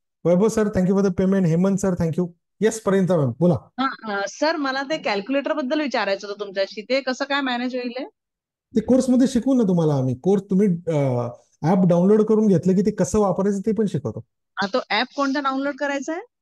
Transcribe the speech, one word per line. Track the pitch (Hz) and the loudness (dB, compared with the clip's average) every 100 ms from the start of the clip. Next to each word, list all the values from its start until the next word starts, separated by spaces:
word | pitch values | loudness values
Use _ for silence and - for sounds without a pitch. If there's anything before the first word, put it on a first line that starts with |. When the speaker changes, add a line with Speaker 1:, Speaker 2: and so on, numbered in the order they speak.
| _ _ - | _ _ 2
Speaker 1:
वैभव | 180 220 | 4 4
sir, | 220 208 | 2 0
thank | 196 180 | 2 2
you | 196 | 2
for | 196 | 2
the | 185 | 2
payment. | 190 196 175 | 2 2 2
Hemant | 165 190 190 | 2 2 2
sir, | 196 | 0
thank | 180 165 156 | -2 -2 -2
you. | 175 - _ _ | -4 -8 _ _
Yes, | 214 220 | -2 0
Parineeta | 202 196 180 175 | 0 2 2 2
ma'am, | 135 117 | 0 2
बोला. | 175 | 2
Speaker 2:
हा, | 147 - - 262 - 220 202 | 2 -4 -6 -4 -4 -6 -6
अ, | 196 | -6
sir, | - 294 339 | -2 -2 0
मला | 277 262 | -2 -4
ते | 269 311 | -4 -4
calculator | 190 202 196 277 277 | -2 -4 -2 -2 -2
बद्दल | 302 262 311 | -4 -2 -2
विचारायचं | 294 240 202 196 202 | -2 -2 -2 -4 -6
होतं | 202 | -10
तुमच्याशी. | 202 190 190 202 | -8 -4 -4 -6
ते | 202 262 | -4 -4
कसं | 262 254 269 | -2 -6 -4
काय | 277 | -4
manage | 269 240 247 254 | -4 -4 -4 -6
होईल | 247 247 | -6 -8
हे? | 359 - _ _ _ _ _ - | -12 -14 _ _ _ _ _ -4
Speaker 1:
ते | |
कोर्समध्ये | 214 262 254 247 254 | 2 2 4 2 2
शिकवू | 240 262 | 2 0
ना | 262 | 2
तुम्हाला | 208 175 156 | 2 2 2
आम्ही. | 143 131 123 | 0 0 -2
Course | 180 202 196 | 0 0 0
तुम्ही, | 190 208 | 2 2
अ, | 170 - 156 139 123 120 - _ _ | 0 -2 0 0 0 -4 -8 _ _
app | 151 190 170 | 0 2 4
download | 175 185 214 | 4 4 4
करून | 214 214 220 | 4 4 4
घेतलं | 180 185 190 | 4 4 2
की | |
ते | 208 | 2
कसं | 208 175 214 | 0 0 2
वापरायचं | 202 180 196 202 | 0 0 -2 -2
ते | 190 | -2
पण | 214 208 | -2 -2
शिकवतो. | 147 113 110 - _ _ - | -2 -6 -8 -14 _ _ -6
Speaker 2:
हा, | 196 | -4
तो | - - | -4 -2
ॲप | 202 254 - | -2 -2 -2
कोणता | 277 277 | -2 -2
download | 269 269 277 277 | -2 -2 -4 -4
करायचा | 285 277 269 | -4 -4 -6
आहे? | 320 480 _ | -8 -10 _